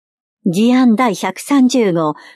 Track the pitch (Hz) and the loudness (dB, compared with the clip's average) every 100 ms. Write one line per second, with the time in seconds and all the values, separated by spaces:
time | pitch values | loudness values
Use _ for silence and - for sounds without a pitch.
0 | _ _ _ _ 202 170 233 254 254 214 | _ _ _ _ -4 0 0 2 2 2
1 | 247 185 190 - - 285 254 254 208 170 | 0 -2 -6 -8 -2 0 2 2 0 0
2 | 156 151 - | -2 -6 -14